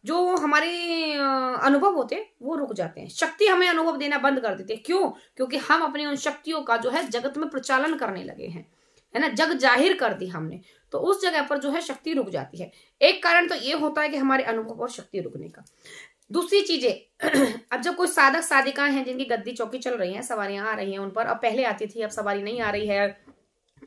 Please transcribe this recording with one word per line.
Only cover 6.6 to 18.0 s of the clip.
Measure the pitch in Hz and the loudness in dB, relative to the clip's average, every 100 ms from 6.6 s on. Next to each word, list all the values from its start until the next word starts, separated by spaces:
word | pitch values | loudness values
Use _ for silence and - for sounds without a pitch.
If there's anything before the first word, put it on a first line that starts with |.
का | 262 233 | 0 0
जो | - | 2
है | 311 311 | -2 -2
जगत | 233 262 277 | -4 -4 -4
में | 302 | -6
प्रचालन | 269 262 262 311 | -6 0 0 2
करने | 302 220 190 | -2 -4 -6
लगे | - - - | -10 -12 -12
हैं, | 165 - _ _ _ _ | -12 -16 _ _ _ _
है | 226 | -2
ना, | 311 | -2
जग | 226 311 | 2 0
जाहिर | 302 254 247 349 - | 2 4 6 4 4
कर | 233 | 0
दी | 185 185 | -2 -6
हमने, | 175 160 - - _ _ | -8 -8 -10 -18 _ _
तो | - | -2
उस | 349 381 | 0 2
जगह | 370 320 | 2 0
पर | 277 285 | 0 -2
जो | 277 | 0
है | 320 | -2
शक्ति | 349 262 320 | -4 -8 -4
रुक | 294 202 | -2 -2
जाती | 165 131 - | -4 -8 -12
है। | 175 - _ _ | -14 -16 _ _
एक | 294 381 | 4 6
कारण | 349 339 349 | 4 4 4
तो | |
ये | 320 247 | -2 -2
होता | 311 302 302 | -2 0 0
है | 302 | -2
कि | 277 | 0
हमारे | 269 262 | 2 2
अनुभव | 226 226 220 226 | 2 -4 -6 -8
और | 240 | -8
शक्ति | - - 196 | -10 -10 -8
रुकने | 156 - 131 | -8 -10 -14
का। | - - _ - - - _ _ | -18 -20 _ -20 -20 -20 _ _
दूसरी | 226 349 403 | -4 2 2
चीजें, | - 320 240 - - _ 311 | 2 0 0 -2 -8 _ 2
<clears throat> | 285 254 226 - | 4 4 0 -6
अब | 247 | -4
जब | 240 | -4
कोई | 349 | 0